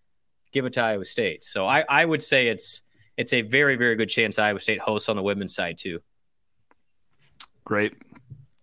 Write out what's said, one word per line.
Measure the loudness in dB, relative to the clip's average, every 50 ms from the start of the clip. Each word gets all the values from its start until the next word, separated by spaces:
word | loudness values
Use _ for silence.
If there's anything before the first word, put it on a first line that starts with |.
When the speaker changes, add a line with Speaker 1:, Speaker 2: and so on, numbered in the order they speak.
| _ _ _ _ _ _ _ _ _ _
Speaker 1:
Give | -4 -4 -4
it | -2
to | -2 0
Iowa | 0 0 0 -2 -4
State. | -6 -4 -2 -2 -2 -2 -6 -8
So | -6 -4 -2 0
I, | 2 2 2 2 4
I | 4 4 4
would | 4 2 0 0
say | 2 2 4 4 2
it's, | 0 -2 -4 -6 -6 -8 -12 _ _ _ _ _ _
it's | -6 -4 0
a | 0 -2
very, | 0 2 2 4 4 4 4
very | 2 2 2 2
good | 0 0 0
chance | 0 0 0 2 2
Iowa | 2 2 2 0 0
State | 0 -2 -2 -2
hosts | 0 -2 -2 -2 -2 -2
on | -2
the | 0
women's | 0 0 -2 -2 -4 -4 -4
side | -4 -4 -4 -6 -8
too. | -10 -8 -10 -10 -12 _ _ _ _ _ _ _ _ _ _ _ _ _ _ _ _ _ _ _ _ _ _ _ _ _ _ -18 -18 -18 _ _ -6
Speaker 2:
Great. | -2 0 0 0 -2 -4 -8 -20 -20 -20 -20 _ -20 -20 -20 -20 _ _ _